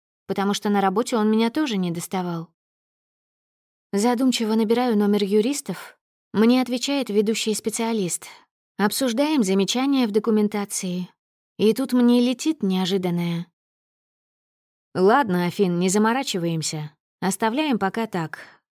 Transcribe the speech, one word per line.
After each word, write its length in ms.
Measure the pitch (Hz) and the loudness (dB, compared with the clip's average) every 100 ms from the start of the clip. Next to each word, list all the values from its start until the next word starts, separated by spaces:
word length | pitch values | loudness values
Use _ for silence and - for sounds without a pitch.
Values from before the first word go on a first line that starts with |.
| _ _ - | _ _ -8
Потому 280 | 196 196 | -2 0
что 160 | 202 214 | 0 0
на 100 | 202 | 2
работе 380 | 190 190 - 233 | 2 0 0 0
он 120 | 214 | 2
меня 200 | 220 226 | 2 0
тоже 260 | 311 294 202 | 0 -2 -2
не 160 | 180 | -2
доставал. 560 | 170 - 190 175 165 165 _ _ _ _ _ _ _ _ _ _ _ _ _ - | -4 -6 -6 -4 -6 -10 _ _ _ _ _ _ _ _ _ _ _ _ _ -6
Задумчиво 640 | 202 240 240 262 240 214 220 | 0 0 2 0 0 0 0
набираю 420 | 214 233 247 208 | 2 0 2 2
номер 260 | 208 208 196 | 2 2 2
юристов. 720 | 214 226 285 - 170 - _ _ _ _ | 2 0 -2 -8 -10 -12 _ _ _ _
Мне 300 | - 226 254 | 2 4 4
отвечает 480 | 240 240 269 285 240 | 2 -4 -2 -4 0
ведущий 440 | 202 214 214 220 | 0 0 0 -2
специалист. 720 | 208 220 220 226 226 175 - - - _ _ _ - | -4 -4 -4 -2 -2 -4 -6 -12 -20 _ _ _ -2
Обсуждаем 680 | 208 - 262 226 302 302 | -2 0 -2 0 2 2
замечания 640 | 190 190 190 247 269 269 233 | 2 2 2 0 0 2 0
в 40 | |
документации. 1000 | 208 226 214 208 208 202 - 185 180 180 _ _ _ _ - | -2 0 0 0 -2 -6 -8 -6 -6 -8 _ _ _ _ 0
И 160 | 208 | 2
тут 180 | 226 269 | 2 0
мне 300 | 247 240 247 | 2 4 4
летит 420 | 240 240 311 311 | 2 0 -4 -2
неожиданное. 840 | 196 185 180 196 180 175 170 170 175 _ _ _ _ _ _ _ _ _ _ _ _ _ _ - | -2 0 0 -2 -2 -2 -2 -4 -8 _ _ _ _ _ _ _ _ _ _ _ _ _ _ 2
"Ладно, 500 | 190 269 226 180 175 | 4 4 2 0 0
Афин, 320 | 185 185 175 | 0 0 2
не 120 | 185 | 2
заморачиваемся. 1080 | 202 220 240 180 185 170 165 151 156 151 _ _ - | 2 2 0 -2 -4 -2 -2 -4 -8 -10 _ _ -6
Оставляем 580 | 180 - 220 254 311 220 | -4 -2 -2 0 0 0
пока 300 | 190 226 220 | -2 -2 -4
так. 320 | 180 156 - - _ _ | -4 -6 -10 -20 _ _